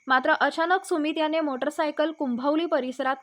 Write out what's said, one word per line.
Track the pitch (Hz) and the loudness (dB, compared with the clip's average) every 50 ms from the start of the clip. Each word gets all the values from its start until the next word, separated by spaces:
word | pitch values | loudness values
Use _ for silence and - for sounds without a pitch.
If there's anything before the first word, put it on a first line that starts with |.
| - | -2
मात्र | 269 262 262 262 311 | 2 2 2 4 2
अचानक | 320 - 247 285 - 330 330 349 370 381 381 | 2 4 2 0 2 0 0 2 2 0 0
सुमित | - 359 311 294 311 311 | 0 -2 0 0 0 0
याने | 320 311 302 311 320 | 0 0 0 0 0
मोटरसायकल | 311 285 262 247 269 294 - - 311 294 294 - 302 330 | 0 -2 -2 -2 -4 -4 -2 -2 -2 -2 0 0 -2 -2
कुंभवली | 320 - 294 254 240 233 254 285 302 311 349 | -2 -2 -2 -2 -2 -2 0 0 0 2 0
परिसरात | 320 330 277 254 254 247 - 262 262 277 - | 0 0 0 -2 -2 -4 -4 -2 -2 -2 -2